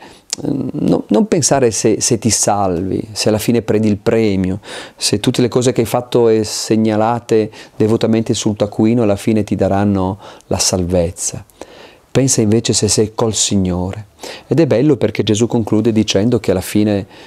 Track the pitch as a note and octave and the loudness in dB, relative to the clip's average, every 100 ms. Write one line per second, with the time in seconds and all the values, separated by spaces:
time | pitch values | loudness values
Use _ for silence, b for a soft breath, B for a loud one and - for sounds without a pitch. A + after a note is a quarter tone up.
0 | B B - - - C3+ C3 D3 - E3 | B B -14 -8 -4 -4 -4 -4 0 0
1 | - G#3 G#3 F#3 C3 C#3 B2 A2 A#2+ F#2+ | 0 0 2 0 0 2 2 2 0 0
2 | - A#2+ A#2 G2+ - G2+ G2 E2+ F#2+ G2 | 0 0 0 0 0 0 0 -2 -2 -4
3 | G#2+ G#2+ A2+ G#2+ - A#2 A2 G#2+ A2 G#2 | -6 -4 0 0 0 0 0 0 2 0
4 | - A2+ A2 F#2+ F#2 F#2 B B B - | 0 2 2 0 -2 -4 B B B -8
5 | - G2+ C3 B2 A#2+ C3 B2 A#2+ A2+ C3 | -4 0 0 0 0 2 2 0 0 -2
6 | - B2+ A#2 A2 G#2 - - A2 A2 G#2+ | 0 2 4 4 0 -6 -2 0 2 2
7 | A2 A#2 A#2 A2+ G#2+ B B - G#2+ A2+ | 0 -2 0 0 0 B B -2 0 2
8 | A2 A2+ A2+ A2+ A2+ G2+ G#2 - A2 A#2+ | 2 0 0 -2 -2 -2 -2 0 2 2
9 | A2 G2+ - A2 G2+ F#2+ F#2+ G2 G#2 G2 | 2 0 0 -2 -2 -2 0 2 2 0
10 | F#2 F#2+ B B - - - F#2+ F2 F2+ | -2 -6 B B -8 -4 -2 -2 0 0
11 | E2+ - - - - B B B B B | 0 -4 -10 -10 -16 B B B B B
12 | B - C3+ - A2 A2 - G#2+ G#2+ - | B 0 0 2 2 2 0 0 0 0
13 | G#2+ - A#2 G#2 - G2+ F#2 F2 F2+ A2 | 0 -2 -2 -2 -2 0 0 -2 -4 -8
14 | - _ B B - C3 D#3 A2+ D3+ C3 | -16 _ B B -2 0 2 2 2 2
15 | G#2 - G#2 G#2+ A#2 A#2+ G#2+ G#2+ A2+ G#2+ | 0 0 0 0 0 0 0 0 2 2
16 | G#2 G2 A2+ A#2+ - F#2 - G#2+ G#2+ G2+ | 2 0 2 0 0 -2 0 0 2 0
17 | F#2+ B | -4 B